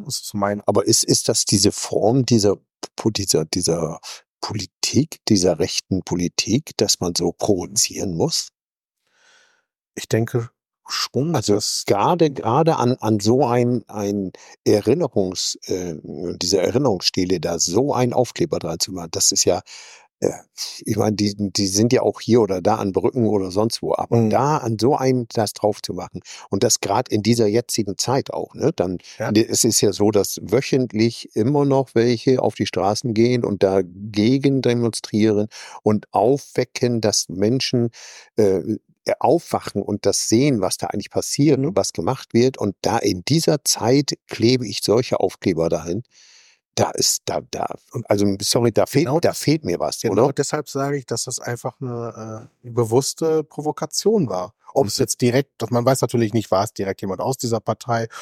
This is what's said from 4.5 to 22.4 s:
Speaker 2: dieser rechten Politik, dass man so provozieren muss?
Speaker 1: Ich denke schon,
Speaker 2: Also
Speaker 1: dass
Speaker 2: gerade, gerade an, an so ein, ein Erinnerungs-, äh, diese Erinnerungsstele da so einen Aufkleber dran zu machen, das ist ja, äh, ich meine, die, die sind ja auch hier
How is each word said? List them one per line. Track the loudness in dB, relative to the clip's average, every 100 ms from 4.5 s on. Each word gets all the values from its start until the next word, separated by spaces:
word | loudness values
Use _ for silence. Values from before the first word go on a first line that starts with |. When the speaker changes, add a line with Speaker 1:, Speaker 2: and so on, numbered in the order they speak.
| -8 -10 -8 -2 0 -2 -6 2
Speaker 2:
dieser | 4 4 2
rechten | -2 -4 -4 -6
Politik, | -2 -2 -2 -4 -2 -2 -2 -2
dass | 0 0
man | -2 -2
so | -4
provozieren | -2 0 0 0 -2 -2 -2 -6 -2
muss? | -2 -2 -8 _ _ _ _ _ _ _ _ _ _ _ _ _ _ -16
Speaker 1:
Ich | -2
denke | 0 0 -4 -6 _ _ _ -10
schon, | -6 -4 -2 0 -2
Speaker 2:
Also | 0 0
Speaker 1:
dass | 0 -6 -2
Speaker 2:
gerade, | 0 2 2 0
gerade | 0 0 2 2 2
an, | 0 0
an | 0 2
so | 4 4 4
ein, | 2 2 0 -4
ein | -6 -4 -2 -6 -10 -20 -4 2
Erinnerungs-, | 2 4 2 0 0 -2 -2 -6 -8 -6
äh, | -6 -4 -8 -10 -10 -8 -6
diese | 0 2
Erinnerungsstele | 2 2 0 0 -2 -2 0 0
da | -2 -2
so | 0 0 0
einen | 0 0
Aufkleber | 0 -2 -2 -2 -2
dran | -4 -6
zu | -6
machen, | -6 -8
das | -2 0
ist | 2 2
ja, | 0 -2 -20 -20 -20 _ -2
äh, | -2 -2 _ -12 -12 -10
ich | -4 0
meine, | 0 0
die, | -2 -2
die | -4 -2 0
sind | 2 4
ja | 4
auch | 2 -2
hier | 2 4